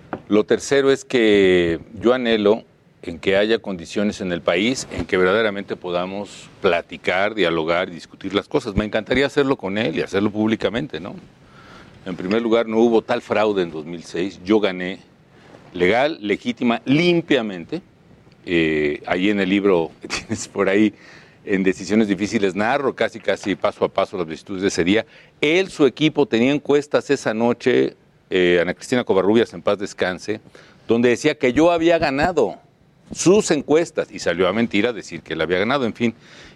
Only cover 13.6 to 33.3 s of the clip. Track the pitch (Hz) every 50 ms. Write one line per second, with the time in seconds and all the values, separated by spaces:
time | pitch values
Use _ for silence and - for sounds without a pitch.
13.6 | 90 85 76 80 76 82 87 82 78 - - - 92 98 87 85 87 90 107 110
14.6 | 101 98 92 90 90 90 95 - - _ _ _ _ _ _ - - - - -
15.6 | - - - 90 90 90 107 120 135 151 160 - 104 101 101 - - 123 117 -
16.6 | 123 120 117 117 - 127 135 151 175 175 175 170 160 - 151 127 113 104 95 87
17.6 | 82 - 147 175 - _ _ _ _ _ - _ _ - _ _ _ - 90 82
18.6 | 80 78 78 76 76 73 76 - - - 90 92 92 104 107 101 98 92 98 101
19.6 | 98 101 95 85 82 76 - _ - 82 - - - - 113 107 - - - 98
20.6 | 98 95 95 104 110 104 - - - - - - - - _ _ _ - 104 95
21.6 | 95 92 90 - 98 85 101 110 113 101 98 87 104 98 101 113 98 98 87 95
22.6 | 107 113 131 143 139 123 95 - 113 107 - 110 - - 98 - - 104 92 -
23.6 | - 104 - - 101 87 - - 98 - - 92 87 80 80 78 - - 98 92
24.6 | 98 95 - - 82 87 101 110 110 - - - - - _ _ - 143 160 185
25.6 | 190 180 - - 151 127 - - 151 156 147 143 143 - - 113 117 131 143 147
26.6 | - - 143 147 143 - - 127 - - 143 135 - 135 110 110 117 120 120 -
27.6 | - 127 123 127 135 - - _ _ _ _ _ _ _ 90 92 90 87 87 87
28.6 | 85 90 87 - - - 131 123 113 - 101 95 90 98 110 117 110 - - 87
29.6 | - 104 101 95 101 92 - - 104 92 90 85 - - 107 107 - - _ -
30.6 | - - - _ _ - 113 117 120 123 120 - - 151 147 - - 123 120 135
31.6 | 160 175 170 170 165 165 170 165 165 147 135 139 151 180 180 151 120 92 78 -
32.6 | _ _ _ _ _ _ _ _ _ - - - - 160